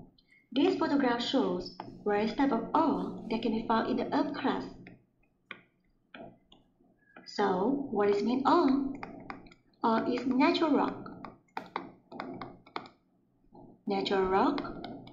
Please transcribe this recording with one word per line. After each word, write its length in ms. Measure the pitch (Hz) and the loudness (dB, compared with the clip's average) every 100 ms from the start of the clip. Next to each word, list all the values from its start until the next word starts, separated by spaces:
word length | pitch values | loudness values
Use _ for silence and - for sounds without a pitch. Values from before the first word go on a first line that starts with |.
| - _ _ _ _ | -20 _ _ _ _
This 260 | 233 359 - | 2 2 4
photograph 460 | 320 277 247 233 | 2 2 2 2
shows 540 | - 262 190 180 - - - - 208 | 0 2 2 -2 -6 -12 -16 -6 -2
various 260 | 208 226 | 0 0
type 200 | 226 277 | 2 2
of 180 | 226 - | 2 2
ore 480 | 302 320 185 - - - | 2 2 0 -2 -8 -6
that 140 | 220 | -2
can 100 | 233 | 0
be 140 | 220 - | 0 0
found 220 | 226 - | 0 0
in 60 | 240 | -2
the 180 | - 277 | 0 0
earth 160 | 302 | 0
crust. 360 | - 247 - - - - - _ _ _ _ - - _ _ _ _ _ - - - _ - _ _ _ _ _ - - | -2 -2 -2 -6 -12 -18 -20 _ _ _ _ -20 -20 _ _ _ _ _ -18 -18 -20 _ -20 _ _ _ _ _ -20 -10
So, 640 | - 202 180 214 277 - | -2 0 2 0 0 -2
what 180 | 202 202 | 0 2
is 140 | 202 | 2
mean 200 | 220 254 - | 2 2 4
ore? 480 | 339 277 254 - - - - - - - - _ _ | 4 6 4 0 -6 -12 -14 -16 -16 -18 -20 _ _
Ore 240 | - 226 247 | 0 2 2
is 180 | 247 269 | 0 2
natural 440 | 247 311 359 320 | 4 4 4 4
rock. 400 | 240 - - - - - - _ - - - - - _ - - - - - - - - _ _ _ _ _ _ - - - - | 4 2 -4 -12 -14 -16 -18 _ -14 -10 -10 -10 -18 _ -12 -10 -10 -14 -18 -14 -14 -14 _ _ _ _ _ _ -20 -20 -12 -4
Natural 380 | 196 190 196 | -2 0 0
rock, 380 | 190 190 269 - - - - - - | 2 4 2 0 -4 -10 -12 -12 -16